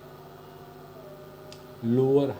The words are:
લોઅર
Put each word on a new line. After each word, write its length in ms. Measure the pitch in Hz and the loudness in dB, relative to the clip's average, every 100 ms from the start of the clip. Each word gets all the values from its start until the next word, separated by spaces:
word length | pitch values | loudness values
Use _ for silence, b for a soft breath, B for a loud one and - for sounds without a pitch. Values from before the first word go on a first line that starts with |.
| - - - - - - - - - - - - - - - - - - 117 123 | -18 -16 -18 -18 -18 -18 -16 -16 -16 -16 -16 -16 -16 -16 -16 -16 -16 -4 4 6
લોઅર 340 | 131 143 139 | 8 8 6